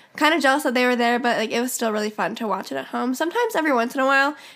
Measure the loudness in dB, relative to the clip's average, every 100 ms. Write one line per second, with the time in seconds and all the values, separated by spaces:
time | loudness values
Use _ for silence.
0 | -20 0 2 4 4 2 2 2 2 2
1 | 2 2 0 0 0 -2 -4 -2 -2 -2
2 | -4 -2 -4 -4 -4 -4 -4 -8 -6 -4
3 | -4 -2 -2 0 0 0 0 2 0 0
4 | 2 4 2 -2 -14